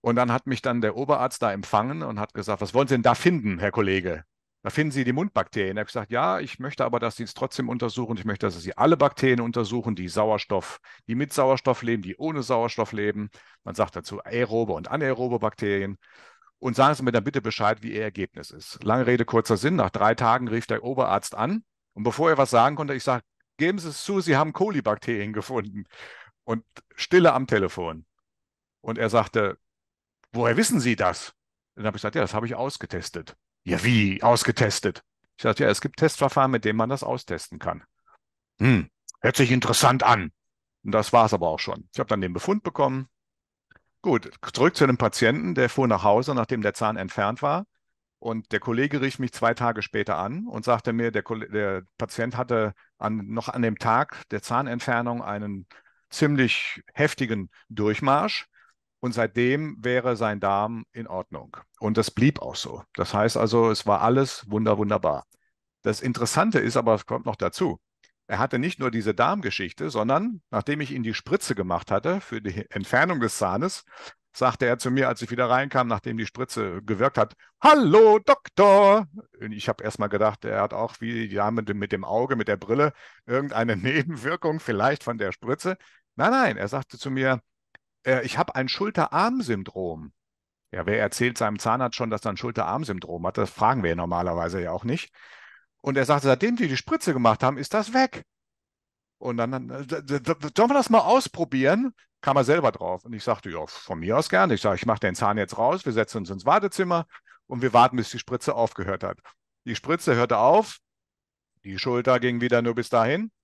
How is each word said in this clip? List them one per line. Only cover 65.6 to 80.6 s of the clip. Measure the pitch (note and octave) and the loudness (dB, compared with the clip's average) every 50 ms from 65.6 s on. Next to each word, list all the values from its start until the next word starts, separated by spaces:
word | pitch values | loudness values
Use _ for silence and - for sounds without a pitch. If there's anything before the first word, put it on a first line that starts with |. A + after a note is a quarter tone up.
| _ _ _ _ _ | _ _ _ _ _
Das | - A2 - | -2 -2 -2
Interessante | - C3 A#2+ - A#2+ A2 - D#3 F#3 A3 A3 C3+ | -2 -4 -2 -2 -2 0 2 2 2 4 2 2
ist | G#2+ A2+ A#2 | 0 2 0
aber, | C3 A#2 A2+ A2 | 0 2 2 2
es | G#2 - | 2 0
kommt | - A#2 - A#2 | -6 -8 -6 -6
noch | A#2+ G#2 | -6 -6
dazu, | - F#2+ F2+ - - F#3 E3 E2+ - _ _ _ _ _ _ _ _ _ | -4 -4 -4 -2 -2 -2 -2 -2 -6 _ _ _ _ _ _ _ _ _
er | _ G#2+ F#2+ | _ -2 -2
hatte | B2 C3+ - B2 | -2 0 0 -2
nicht | C#3 F3+ F3+ - | -2 -2 -4 -2
nur | C3+ B2+ | -4 -2
diese | A2+ A2+ G2+ G#2+ G2+ | -2 0 -2 -2 2
Darmgeschichte, | F2 A#2+ C#3+ F#3+ G#3 F3+ G2+ - - G2 E2+ - - D#3 D#3+ | 2 2 2 2 0 -4 -6 -4 -4 -6 -8 -8 -8 -8 -6
sondern | C3 A2+ G#2+ A#2 C3+ E3 G3+ A#3+ A#3 F3 _ _ | -2 -2 0 2 2 0 0 -2 -6 -8 _ _
nachdem | - G#2+ G2 - D3 D3+ | -4 -4 -2 -2 -4 -4
ich | D3 C3 | -4 -6
ihm | C#3+ C3 A2+ | -6 -6 -6
die | A2+ G#2+ | -4 -6
Spritze | - _ - E3+ G3 - - B2+ | -6 _ -4 -4 -4 -2 -4 -4
gemacht | G2 F#2 F2+ F2 E2+ - - | -4 -2 -2 -2 -4 -2 0
hatte | G#2 G2+ G#2+ D#3 F3+ G3 | -2 0 0 0 -4 -4
für | - - A#2+ A2 | -6 -8 -10 -8
die | G#2 G2+ E2+ G#2 - _ | -8 -6 -8 -8 -10 _
Entfernung | - G#2+ G2 - - B2 D3+ F3+ F3+ C#3+ | -10 -10 -6 0 2 2 4 2 2 0
des | A#2 G#2+ - | 0 -2 0
Zahnes, | - G#2+ F#2 F2+ G#2+ D#3 F#3 - - - _ - - - - - _ _ _ _ | 0 -2 0 0 0 -2 -4 -6 -8 -14 _ -20 -20 -20 -20 -20 _ _ _ _
sagte | - B2+ B2+ A#2+ - C3+ | 0 0 0 2 2 0
er | A#2+ A#2+ A#2 | 0 0 0
zu | - B2+ | -2 -2
mir, | B2+ C3+ C3+ | 0 2 2
als | B2+ A#2+ - | 0 0 -4
ich | A#2+ - | -6 -8
wieder | A#2+ A#2+ B2+ A#2 | -2 -2 0 2
reinkam, | B2 B2+ C#3 C#3 C3+ C3+ B2 | 2 2 0 0 0 0 0
nachdem | A#2 A2+ G2+ _ B2 A#2 | 0 -2 -4 _ -6 -6
die | A2+ A2 | -6 -6
Spritze | - _ A#2 B2+ - - A#2 G#2+ G2 F2 F#2+ G#2+ | -8 _ -10 -10 -8 -6 -6 -6 -6 -6 -8 -4
gewirkt | G#2 A2 F#2+ A#2+ C3+ - | -4 0 0 0 0 2
hat, | - G#2+ - - _ - _ _ _ | 2 0 0 -2 _ -20 _ _ _
„Hallo, | - D4 D4+ D4+ B3 - D#3+ A3 A3 G#3+ G#3 G#3+ | 6 8 8 8 8 8 10 10 10 10 10 8
Doktor!“ | G3 - C#4 - _ - _ - G3+ G3+ G3 G3+ G3+ G3 G3+ A3 G3+ D3 D3 G#3+ - _ _ - | 6 4 4 4 _ -6 _ 6 8 10 10 10 10 8 6 6 2 -2 -12 -20 -20 _ _ -12
Und | - A2 | -12 -10
ich | G#2+ G#2 - - | -10 -6 -4 -4
habe | A2 - - | -4 -2 -4
erstmal | G#2+ - - G#2+ G2+ | -8 -4 -4 -4 -2
gedacht, | G2+ G2+ G#2+ G#2+ G#2 - - | 2 2 2 2 2 0 -6
er | A2 G#2+ G2+ | -4 -2 -2